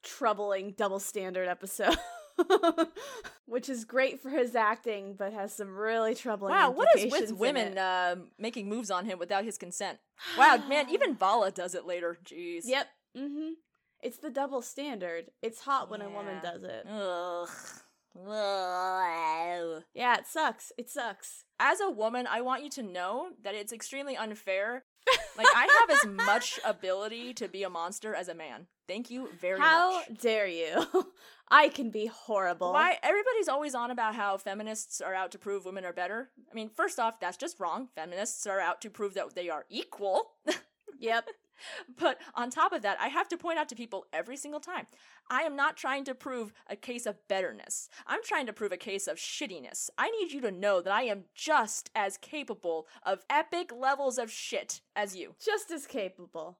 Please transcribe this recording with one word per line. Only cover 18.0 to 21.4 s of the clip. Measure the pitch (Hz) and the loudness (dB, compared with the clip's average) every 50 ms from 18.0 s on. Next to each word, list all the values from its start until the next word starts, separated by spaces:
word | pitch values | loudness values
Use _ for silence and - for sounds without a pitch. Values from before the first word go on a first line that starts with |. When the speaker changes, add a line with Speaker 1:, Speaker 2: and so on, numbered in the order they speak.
| _ _ _ 180 180 202 | _ _ _ -18 -12 -8
Speaker 2:
Ugh. | 214 214 208 202 196 190 185 180 180 180 185 185 185 185 185 175 165 165 165 156 160 160 170 175 175 175 170 170 165 156 170 _ _ | -4 -2 0 0 0 0 0 0 0 0 0 0 2 2 2 0 0 0 0 0 0 0 -2 -2 -2 -4 -4 -6 -6 -8 -12 _ _
Speaker 1:
Yeah, | - 240 247 240 - | -2 2 4 4 4
it | - - | 2 -4
sucks. | - 320 311 269 220 - - - - - | -2 0 0 0 0 -2 -14 -16 -12 -12
It | 240 - | -12 -10
sucks. | - 285 247 226 196 - - - - - | -6 -6 -6 -6 -6 -8 -14 -18 -18 -18